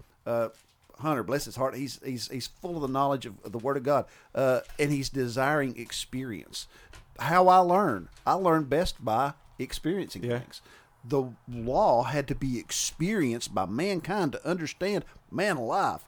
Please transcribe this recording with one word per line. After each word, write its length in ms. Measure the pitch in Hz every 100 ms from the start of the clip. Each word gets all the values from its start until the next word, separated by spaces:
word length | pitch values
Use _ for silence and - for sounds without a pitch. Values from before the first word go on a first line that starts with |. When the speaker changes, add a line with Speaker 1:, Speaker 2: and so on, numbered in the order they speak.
| - _ 117
Speaker 1:
uh, 220 | 117 113 - _ _ _ -
"Hunter, 240 | 151 139
bless 200 | 95 139 117
his 120 | 117
heart, 180 | 131 123
he's, 240 | 135 - 135
he's, 240 | 123 -
he's 180 | 131 -
full 300 | - 175 165
of 40 |
the 60 | 135
knowledge 380 | 135 139 139 113
of, 60 | 98
of 80 | 107
the 80 | 117
Word 160 | 127 139
of 60 |
God, 220 | 127 139 - - -
uh, 280 | - 135 127 - -
and 120 | 147
he's 180 | 143 127
desiring 680 | 135 120 120 135 151 135 117
experience." 920 | 113 - - 127 131 90 53 - - - - - - -
How 280 | 135 180 185
I 100 | 185
learn, 520 | 175 185 185 98 80 - -
I 80 |
learn 300 | 170 180 160
best 400 | 135 143 180 - 113
by 280 | 110 143 - - -
experiencing 640 | 127 - 151 190 139 95
Speaker 2:
Yeah. 160 | 120 120
Speaker 1:
things. 220 | - - - - _ _ 120
The 200 | 143 127 110 -
law 560 | 120 117 156 208 120
had 240 | 123 147 139
to 40 | 131
be 220 | 135 117
experienced 960 | - - - - 170 220 131 117 -
by 120 | 98 92
mankind 640 | 113 196 180 147 202 156
to 160 | - -
understand, 580 | 180 151 - 190 190 - - _
"Man 280 | 120 202 147
alive 420 | 113 185 151 80